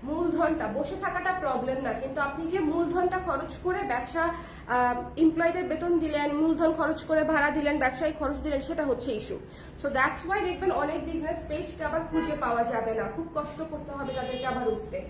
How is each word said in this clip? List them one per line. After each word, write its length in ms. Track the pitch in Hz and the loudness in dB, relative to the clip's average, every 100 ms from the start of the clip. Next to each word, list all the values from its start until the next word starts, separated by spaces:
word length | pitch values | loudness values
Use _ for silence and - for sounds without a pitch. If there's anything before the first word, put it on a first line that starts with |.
| 247 | -4
মূলধনটা, 580 | 320 349 311 330 320 214 220 | 0 0 4 2 2 -2 -2
বসে 200 | 302 381 | -2 -2
থাকাটা 280 | 381 359 370 370 | -2 -2 0 0
প্রবলেম 360 | 302 254 247 262 269 | 0 0 0 -2 -2
না, 60 | |
কিন্তু 260 | 220 269 277 | -4 -4 -2
আপনি 220 | 277 285 330 | -2 -2 -2
যে 60 | 370 | 0
মূলধনটা 600 | 311 339 339 349 359 370 359 | 2 2 2 2 2 0 -2
খরচ 260 | 269 320 - | -2 -4 -4
করে 160 | 359 381 403 | -2 -2 0
ব্যবসা, 320 | 240 254 330 | -2 -2 0
আহ, 720 | 330 - - - - 240 247 247 - - | 0 0 -8 -14 -2 2 4 2 -4 4
এমপ্লয়ীদের 400 | 320 320 339 339 359 | 4 6 2 2 0
বেতন 220 | 311 349 339 | -2 2 2
দিলেন, 240 | 302 294 294 294 | 2 2 2 4
মূলধন 300 | 320 320 320 320 | 4 4 4 4
খরচ 220 | 302 320 - | 2 0 2
করে 140 | 311 | 2
ভাড়া 260 | 311 311 285 | 4 4 4
দিলেন, 280 | 302 294 294 | 4 2 4
ব্যবসায়িক 320 | 262 262 311 311 | 2 2 -2 0
খরচ 200 | 285 285 | -2 -2
দিলেন, 160 | 302 277 277 | -2 -2 -2
সেটা 160 | 320 294 | -2 0
হচ্ছে 200 | 240 - 214 | 0 0 -4
ইস্যু। 160 | - - - - - - | -4 -8 -10 -16 -16 -6
So 40 | 277 262 | -2 2
that's 220 | 269 294 339 | 2 0 -2
why 100 | 403 370 | 0 0
দেখবেন 220 | 349 370 | 0 0
অনেক 280 | - 294 320 330 | 2 0 -2 -4
বিজনেস 300 | 320 311 339 - | -4 -4 -4 -4
পেজকে 360 | 311 359 - 302 | -6 -6 -4 -2
আবার 120 | 311 320 | -2 0
খুঁজে 240 | 311 320 302 | -2 0 -2
পাওয়া 180 | 247 233 233 | 0 2 2
যাবে 200 | 233 226 220 | 0 0 0
না, 60 | 226 - | -2 -4
খুব 100 | 320 | -4
কষ্ট 240 | 311 294 - 320 | -4 -4 -6 -8
করতে 220 | 302 294 | -6 -8
হবে 200 | 277 277 262 | -8 -4 -4
তাদেরকে 280 | 247 254 262 | -2 -2 -2
আবার 220 | 254 233 | 0 0
উঠতে। 240 | 214 - 180 | -2 -4 -8